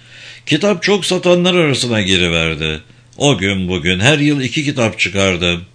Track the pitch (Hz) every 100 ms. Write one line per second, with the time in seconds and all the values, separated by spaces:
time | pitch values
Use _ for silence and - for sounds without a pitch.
0 | - - - - - 151 202 208 170 202
1 | 165 185 180 175 180 180 156 120 120 110
2 | 92 92 87 82 82 76 78 78 - -
3 | - - 143 110 98 95 90 90 82 92
4 | 120 151 147 143 127 160 143 135 110 -
5 | 95 95 95 90 87 87 90